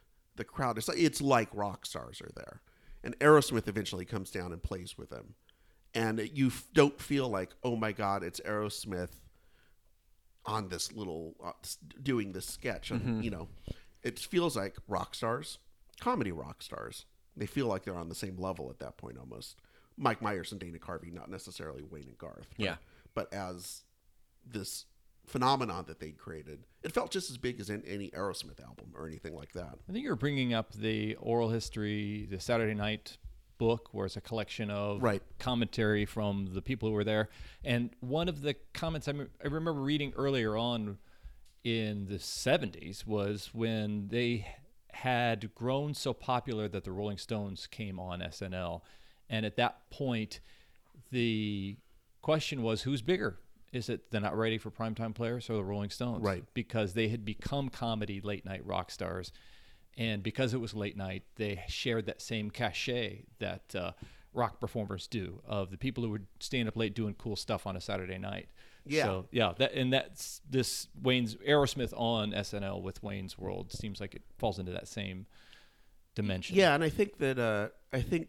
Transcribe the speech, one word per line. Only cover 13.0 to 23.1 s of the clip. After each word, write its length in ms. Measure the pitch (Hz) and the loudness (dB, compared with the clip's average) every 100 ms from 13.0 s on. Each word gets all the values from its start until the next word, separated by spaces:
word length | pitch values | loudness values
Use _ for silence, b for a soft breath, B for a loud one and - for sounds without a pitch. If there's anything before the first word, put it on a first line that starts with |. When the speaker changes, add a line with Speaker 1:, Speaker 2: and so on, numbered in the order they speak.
Speaker 2:
Mm-hmm. 220 | 127 110 | 2 0
Speaker 1:
you 80 | 113 | 0
know, 180 | 98 - - B B B - | -4 -8 -10 B B B -8
it 160 | 123 - | -8 -6
feels 380 | - 180 170 117 | 0 4 4 2
like 200 | 98 - - | -2 -6 -2
rock 260 | 92 - | 0 0
stars, 440 | - 113 127 - - - - - - | -2 0 0 -4 -12 -18 -20 -20 -4
comedy 320 | 240 226 101 | 0 2 0
rock 300 | 80 69 - | -2 -8 -12
stars. 420 | - - 55 - - _ _ - | -10 -8 -8 -12 -16 _ _ -8
They 100 | 104 | -4
feel 200 | 139 120 | 0 2
like 180 | 95 | 0
they're 120 | 98 87 | -2 -6
on 120 | 82 | -6
the 60 | |
same 220 | 85 98 92 | -6 -6 -4
level 340 | 95 87 64 | -4 -4 -8
at 80 | - | -10
that 160 | 64 - | -12 -10
point 220 | - 64 | -14 -12
almost. 420 | 64 57 - - b b b - | -14 -14 -14 -18 b b b -2
Mike 240 | 135 104 | 0 2
Myers 280 | 107 95 - | 0 -2 -4
and 100 | 98 | -8
Dana 180 | 87 82 | -10 -10
Carvey, 340 | - 85 85 | -8 -8 -8
not 180 | 85 60 | -12 -10
necessarily 520 | 92 - - 78 69 | -12 -12 -10 -10 -10
Wayne 260 | 76 76 64 | -12 -14 -14
and 100 | - | -14
Garth. 300 | 76 50 - - | -14 -14 -12 -2
But, 80 | |
Speaker 2:
Yeah. 120 | 98 95 b b b | 0 -2 b b b